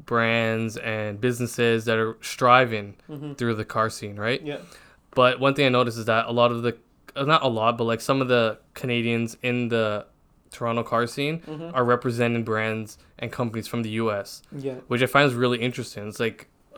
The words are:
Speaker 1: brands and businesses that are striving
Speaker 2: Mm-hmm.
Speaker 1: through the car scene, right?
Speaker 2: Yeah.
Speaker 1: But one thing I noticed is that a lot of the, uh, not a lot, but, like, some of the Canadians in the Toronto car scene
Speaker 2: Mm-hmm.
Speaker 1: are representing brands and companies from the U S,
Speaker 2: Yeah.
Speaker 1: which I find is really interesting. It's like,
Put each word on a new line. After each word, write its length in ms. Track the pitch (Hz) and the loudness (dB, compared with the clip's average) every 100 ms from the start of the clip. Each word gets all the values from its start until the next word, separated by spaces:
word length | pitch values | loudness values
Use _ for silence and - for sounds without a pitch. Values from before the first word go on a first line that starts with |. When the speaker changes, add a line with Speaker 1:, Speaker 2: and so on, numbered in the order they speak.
Speaker 1:
brands 720 | - 117 113 117 113 113 113 117 | -4 0 2 2 2 0 -2 -6
and 440 | 117 110 107 104 | -6 -4 -6 -2
businesses 640 | 123 120 120 - 117 117 113 | -2 0 -4 0 2 2 2
that 120 | 113 | 0
are 180 | 110 110 | 0 -4
striving 760 | - - 127 123 127 110 101 101 - | -12 0 6 6 6 0 -6 -16 -16
Speaker 2:
Mm-hmm. 240 | 151 147 | -12 -12
Speaker 1:
through 200 | 139 120 | -4 -2
the 100 | 110 | -2
car 260 | 107 113 110 | -4 -2 -2
scene, 260 | - 107 101 | -4 -12 -6
right? 240 | 107 135 | -4 -4
Speaker 2:
Yeah. 160 | 151 147 - - - _ _ | -6 -10 -12 -20 -20 _ _
Speaker 1:
But 280 | - 123 123 | 4 4 6
one 140 | 135 | 2
thing 120 | 139 139 | 4 4
I 40 | |
noticed 280 | 123 117 117 | 4 2 0
is 60 | 110 | 0
that 200 | 113 117 | 0 2
a 60 | |
lot 180 | 120 120 | 4 4
of 100 | 117 | 4
the, 140 | 120 113 _ _ - | -2 -4 _ _ -14
uh, 100 | - | -4
not 180 | 139 160 | 2 4
a 60 | 135 | 4
lot, 280 | 113 110 120 | 2 2 2
but, 80 | |
like, 160 | 117 113 | 0 -2
some 200 | - 135 | 0 0
of 80 | 127 | 4
the 300 | 123 113 107 _ | 4 2 -2 _
Canadians 640 | - 131 120 117 117 117 - | -10 -4 -2 0 0 -2 -4
in 260 | 123 123 120 | -4 -2 0
the 380 | 113 110 104 - _ _ _ _ | 0 0 -2 -8 _ _ _ _
Toronto 320 | - 120 117 | -6 -4 -2
car 240 | 113 117 117 | 0 -2 -2
scene 340 | - 143 165 | -2 -4 -4
Speaker 2:
Mm-hmm. 340 | - 156 165 | -8 -12 -6
Speaker 1:
are 100 | 135 | 0
representing 580 | 123 120 131 117 120 117 | 2 2 2 0 0 0
brands 540 | 113 110 110 110 107 - _ - | -2 -2 -2 -4 -8 -14 _ -12
and 120 | 120 | -12
companies 360 | - 120 110 104 | -6 -4 -4 -6
from 140 | 120 | -6
the 80 | 113 | -4
U 200 | 110 113 | -2 -2
S, 300 | 104 98 - _ | -2 -6 -14 _
Speaker 2:
Yeah. 260 | 147 135 127 - | -10 -8 -10 -4
Speaker 1:
which 140 | 123 | 0
I 40 | 127 | 2
find 200 | 139 143 | 4 4
is 80 | |
really 240 | 120 123 120 | 4 0 0
interesting. 480 | 123 123 117 - 104 | -2 -4 -10 -10 -12
It's 120 | 104 | -4
like, 280 | 113 113 - _ _ | -4 -4 -18 _ _